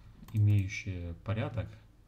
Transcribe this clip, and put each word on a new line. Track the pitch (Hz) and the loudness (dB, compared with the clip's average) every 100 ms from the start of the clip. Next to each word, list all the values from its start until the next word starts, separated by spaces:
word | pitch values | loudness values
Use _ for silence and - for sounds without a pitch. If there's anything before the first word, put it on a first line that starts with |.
| - - - | -20 -20 -4
имеющее | 107 104 104 95 - - 90 87 82 - | 2 6 6 2 -4 -6 -6 -8 -8 -4
порядок, | 104 135 113 - - - - | -2 -2 -4 -8 -12 -20 -20